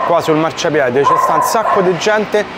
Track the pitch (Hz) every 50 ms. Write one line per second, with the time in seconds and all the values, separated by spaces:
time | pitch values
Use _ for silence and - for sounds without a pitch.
0 | - - 175 165 - 160 156 151 160 160 - - - 170 147 151 139 127 120 139
1 | 139 - - - - - 165 - - - - 226 208 - - 202 185 180 185 160
2 | - 214 214 214 208 - - 208 202 - -